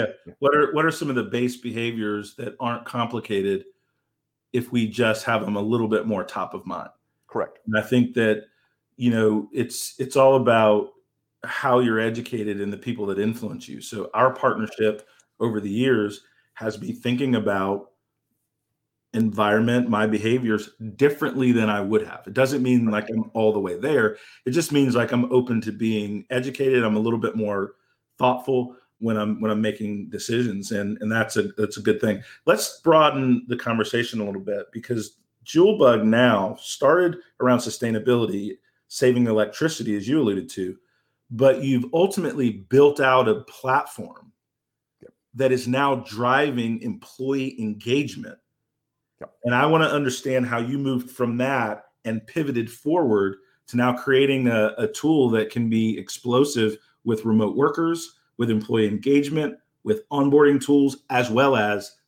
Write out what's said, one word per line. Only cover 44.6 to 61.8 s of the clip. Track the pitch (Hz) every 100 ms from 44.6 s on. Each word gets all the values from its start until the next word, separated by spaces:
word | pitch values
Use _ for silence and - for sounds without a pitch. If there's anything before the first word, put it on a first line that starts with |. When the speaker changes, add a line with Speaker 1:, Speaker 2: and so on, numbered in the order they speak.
| _ _ _ _
Speaker 1:
Yep. | - _ _ 117
Speaker 2:
that | 131
is | 127 120
now | 131 143 127 107
driving | 107 123 131 147 120 113 117
employee | 120 101 - - 131 139 131 -
engagement. | 110 104 117 139 143 - - - _ _ _ _ _ _ _ _
Speaker 1:
Yep. | - _
Speaker 2:
And | 120 123
I | 147
wanna | 160 156
understand | 147 135 123 131 127 120
how | 120
you | 120 139
moved | 139 123 123
from | - 120 120
that | 131 131 110 - - _ 117
and | 113 -
pivoted | 165 143 117 113
forward | - 147 175 139 104 98 95 _ _ -
to | 123
now | 123
creating | 123 - 131 139 135 123
a, | 113 107 -
a | 107
tool | - 151 156 127
that | 110 107
can | 123 113
be | 113 110 -
explosive | - - 123 123 143 123 107 107 _ _
with | 117 110 113
remote | 110 104 98
workers, | 151 170 165 165 - _ _ -
with | 117
employee | 107 107 117 107
engagement, | 101 123 143 139 156 143 - _ _
with | 110 104 -
onboarding | 143 139 147 143 139
tools, | 135 143 139 - -
as | 127 110
well | 113 139 123
as | 104 104